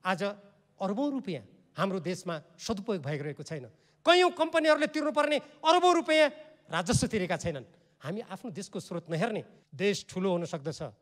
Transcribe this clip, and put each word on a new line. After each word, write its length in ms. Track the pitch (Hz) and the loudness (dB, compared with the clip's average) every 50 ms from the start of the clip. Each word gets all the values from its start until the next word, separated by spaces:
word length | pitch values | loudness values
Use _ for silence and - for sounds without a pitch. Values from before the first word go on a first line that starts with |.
| _ | _
आज 180 | 185 190 151 196 202 - - - - _ _ _ _ _ _ | -2 -2 -2 -2 -6 -6 -8 -18 -20 _ _ _ _ _ _
अरबौँ 300 | 196 190 202 220 285 294 277 | -4 -2 -2 0 -2 -2 -2
रुपियाँ 300 | 262 - 196 165 127 107 - _ _ _ _ _ | -4 -6 -6 -8 -8 -10 -16 _ _ _ _ _
हाम्रो 220 | - 170 196 185 190 | -4 -4 -2 -2 -4
देशमा 340 | 147 170 185 170 - 180 165 151 - _ _ | -4 -6 -6 -6 -6 -8 -8 -8 -10 _ _
सदुपयोग 440 | - - - 233 196 196 - 208 175 | -14 -8 -6 -6 -6 -4 -4 -6 -4
भइरहेको 420 | 135 135 151 135 143 151 135 - 147 | -4 -6 -6 -6 -6 -10 -10 -12 -12
छैन। 240 | - 165 147 123 110 _ _ _ _ _ _ _ | -12 -12 -12 -12 -14 _ _ _ _ _ _ _
कैयौँ 260 | 311 349 359 359 349 349 | 6 6 8 6 4 4
कम्पनीहरूले 540 | - 320 330 339 330 311 311 302 302 302 302 | 2 -2 2 2 2 4 4 4 4 2 -2
तिर्नुपर्ने 480 | - 302 302 302 262 302 294 294 302 269 - - - _ | -2 -2 -2 0 2 2 2 2 2 -2 -2 -6 -20 _
अरबौँ 320 | - 311 339 359 349 359 349 | 4 6 6 8 6 6 4
रुपियाँ 360 | 339 - 330 311 311 302 277 - - - - - _ _ - | 4 4 4 4 4 4 4 2 -6 -20 -20 -20 _ _ -4
राजस्व 360 | 156 170 185 180 240 - 262 | -4 -4 0 2 2 2 2
तिरेका 300 | 208 - 214 185 170 175 | 0 0 -2 -2 -2 -4
छैनन्। 280 | 156 - 170 151 135 - _ _ _ _ _ _ _ | -4 -2 -6 -6 -6 -12 _ _ _ _ _ _ _
हामी 200 | - 143 185 214 | -10 -8 -8 -8
आफ्नो 280 | - - 190 190 - 247 | -8 -10 -14 -12 -12 -12
देशको 300 | 160 185 202 - - 190 | -10 -10 -12 -10 -10 -12
स्रोत 300 | - - 175 170 170 - | -10 -8 -10 -10 -6 -6
नहेर्ने, 320 | 165 156 - - 214 175 - - - - _ _ - | -2 -2 -2 -2 -2 -6 -8 -10 -20 -20 _ _ -6
देश 320 | 131 185 202 196 - - | -2 0 0 0 -2 -6
ठुलो 240 | - - 185 185 196 | -8 -6 -2 0 0
हुन 160 | 180 175 170 | 0 0 -2
सक्दछ 360 | 156 - 156 139 160 151 - 160 120 104 _ | -6 -8 -8 -8 -8 -8 -8 -10 -12 -12 _